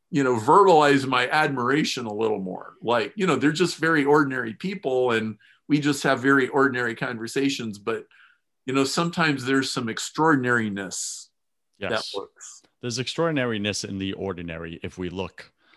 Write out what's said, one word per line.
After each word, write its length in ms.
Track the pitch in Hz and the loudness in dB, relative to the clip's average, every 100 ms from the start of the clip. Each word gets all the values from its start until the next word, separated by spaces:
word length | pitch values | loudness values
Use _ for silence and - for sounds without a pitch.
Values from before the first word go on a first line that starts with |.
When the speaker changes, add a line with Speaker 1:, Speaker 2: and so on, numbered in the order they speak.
| _ | _
Speaker 1:
you 120 | 143 | 0
know, 140 | 135 120 | 2 2
verbalize 680 | 110 175 190 160 147 139 131 | 6 8 8 8 8 4 2
my 220 | 123 123 | 0 2
admiration 760 | 156 156 135 123 147 151 - 117 | 2 0 0 0 0 0 -4 -6
a 80 | |
little 260 | 104 110 104 | -2 -2 -2
more. 360 | 92 92 - - | -6 -10 -14 -10
Like, 300 | 113 120 104 - | -2 0 -2 -2
you 100 | 185 | 0
know, 80 | 135 | 2
they're 160 | 139 | 2
just 240 | 156 175 - | 2 0 0
very 280 | 160 160 139 | 0 2 4
ordinary 480 | 147 139 131 117 | 4 2 -2 -6
people, 580 | 107 185 196 143 127 127 | -8 -8 -6 -2 0 2
and 260 | 113 110 107 _ _ - | 2 -2 -8 _ _ -2
we 120 | 147 | 0
just 240 | 143 143 | 0 0
have 160 | 147 131 | 0 0
very 260 | 131 139 127 | 2 2 2
ordinary 480 | 143 135 123 120 117 | 2 2 0 -4 -4
conversations. 840 | 131 117 113 139 139 135 117 98 | -8 -8 -6 -2 -2 -2 -8 -8
But, 260 | 101 110 - _ _ _ _ _ - | -6 -6 -8 _ _ _ _ _ -4
you 80 | |
know, 120 | 131 135 | -2 0
sometimes 580 | - 170 175 160 139 | 0 -2 0 0 0
there's 280 | 123 135 131 | 0 0 0
some 180 | - 117 | -4 -6
extraordinariness 1400 | 107 - - 160 147 123 120 110 101 95 - - - - _ _ _ _ - | -6 -8 0 2 2 2 0 -2 -6 -8 -8 -10 -12 -18 _ _ _ _ -12
Speaker 2:
Yes. 320 | 180 110 - | -6 -6 -6
Speaker 1:
that 60 | 98 | -10
works. 440 | - _ - - _ _ | -12 _ -20 -20 _ _
Speaker 2:
There's 180 | 123 117 | -8 -6
extraordinariness 840 | 123 - 165 151 123 110 101 98 | -6 -2 -2 0 -2 -2 -2 -4
in 140 | 107 98 | -6 -6
the 160 | 95 | -6
ordinary 680 | - 95 87 85 82 82 82 | -6 -8 -8 -8 -10 -10 -10
if 140 | 92 - | -12 -8
we 120 | 90 | -8
look, 420 | 90 90 - - _ _ | -6 -10 -12 -20 _ _